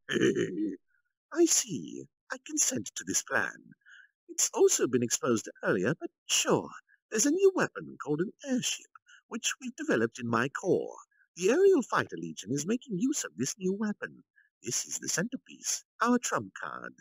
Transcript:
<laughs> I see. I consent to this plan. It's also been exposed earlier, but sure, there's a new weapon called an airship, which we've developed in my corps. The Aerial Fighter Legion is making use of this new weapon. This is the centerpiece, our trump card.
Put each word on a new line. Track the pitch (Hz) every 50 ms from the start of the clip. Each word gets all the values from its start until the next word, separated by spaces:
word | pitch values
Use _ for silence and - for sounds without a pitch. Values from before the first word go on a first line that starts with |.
| _ -
<laughs> | - 113 - 123 - - 113 110 185 - - 98 - - _ _ _ _ _ _ _ _ _ _
I | 311 311 349
see. | 320 - - - 247 180 110 80 64 - - 139 - _ _ _ -
I | 262 262 _
consent | - 302 302 - - 269 123 - - -
to | -
this | - 117 95 - -
plan. | - 135 120 95 62 - - - 55 52 _ _ - - - - _ _ _ _ _
It's | 339 - - - -
also | 220 370 392 - - 233
been | 135 120 123
exposed | 120 117 - - - 139 120 107 - - - - -
earlier, | 196 143 101 90 110 160
but | - 339 330 _ _ _
sure, | - - - - 320 196 123 87 71 - - - _ _ _ _ -
there's | - 220 -
a | 294
new | 302 381 392 392 381
weapon | 330 190 - - 101 92 139 135 -
called | - 127 147 147
an | 180 226 - _ -
airship, | 285 262 247 - - - - - - _ - _ _ - - _
which | - - 233 - - - -
we've | 277 247 -
developed | - 311 311 - 123 113 117 - -
in | 123 117
my | 120 110 120 147
corps. | - - - 190 147 92 62 55 57 - - _ _ _ _ _ _
The | - 175 190
Aerial | 247 349 392 392 381 302
Fighter | 214 - - 180 117 90 -
Legion | 82 82 85 80 - - 95
is | 127 143 147
making | 175 226 254 - 277 208 170
use | 214 269 302 - -
of | - -
this | - 127 135 - -
new | 185 185
weapon. | 196 202 226 208 208 - - - 139 123 - _ _ _ _ _ _ _
This | - - 123 - -
is | - - -
the | - 65
centerpiece, | - - 180 240 - - _ - - - - - - - - _ _ -
our | 220 240 247 240
trump | - - - 151 107 92 -
card. | - - 78 62 62 60 62 65 _